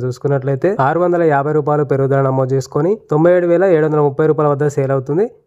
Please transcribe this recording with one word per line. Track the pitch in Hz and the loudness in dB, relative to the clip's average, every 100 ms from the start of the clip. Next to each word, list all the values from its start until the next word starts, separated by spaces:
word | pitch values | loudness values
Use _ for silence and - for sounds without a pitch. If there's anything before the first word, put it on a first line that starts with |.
| 127 | -4
చూసుకున్నట్లయితే | 123 143 139 127 135 175 202 135 | -6 -4 -2 -2 -2 -2 0 0
ఆరు | 160 | 0
వందల | 180 175 165 | 0 0 2
యాభై | 139 143 156 | 0 0 -2
రూపాయలు | 143 147 143 | 0 -2 0
పెరుగుదల | 139 135 139 135 | 0 0 0 0
నమోదు | 135 127 135 | 0 0 -2
చేసుకొని | 131 147 165 220 - | -2 -2 -2 -4 -2
తొంభై | 151 170 180 | 0 2 2
ఏడు | 175 | 2
వేల | 170 190 160 | 2 2 2
ఏడు | 156 | 2
వందల | 151 147 | 0 0
ముప్పై | 131 156 | 0 0
రూపాయల | 151 147 | 2 0
వద్ద | 139 147 143 | 0 -2 -2
సేల్ | 135 135 | -2 -2
అవుతుంది. | 131 151 233 - | -2 -2 -2 -6